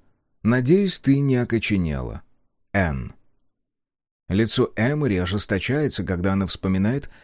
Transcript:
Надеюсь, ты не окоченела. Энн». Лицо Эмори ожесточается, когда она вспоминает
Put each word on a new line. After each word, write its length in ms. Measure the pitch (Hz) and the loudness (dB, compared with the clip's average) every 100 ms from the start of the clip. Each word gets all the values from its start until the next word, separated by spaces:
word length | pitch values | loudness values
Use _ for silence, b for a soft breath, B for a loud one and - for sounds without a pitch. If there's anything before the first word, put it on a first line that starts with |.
| _ _ _ _ | _ _ _ _
Надеюсь, 560 | 110 123 123 190 190 - | 0 2 4 4 4 0
ты 200 | - 139 | 2 2
не 180 | 143 123 | 2 0
окоченела. 840 | 120 113 - 98 82 69 60 52 - _ _ _ _ | 0 -2 0 0 0 -4 -6 -10 -16 _ _ _ _
Энн». 420 | 101 85 67 57 - _ _ _ _ _ _ _ _ _ _ - | 0 0 -2 -8 -14 _ _ _ _ _ _ _ _ _ _ -2
Лицо 440 | 95 113 - 117 - | 0 2 2 0 0
Эмори 400 | 120 151 139 92 | 0 0 0 0
ожесточается, 880 | 90 101 - 98 - 143 143 - | -2 -2 -2 -2 -2 -2 -2 -2
когда 300 | 92 87 95 | -4 -2 0
она 120 | 98 92 | 0 -2
вспоминает 640 | - 95 95 104 139 - b | -4 -2 0 0 -2 -6 b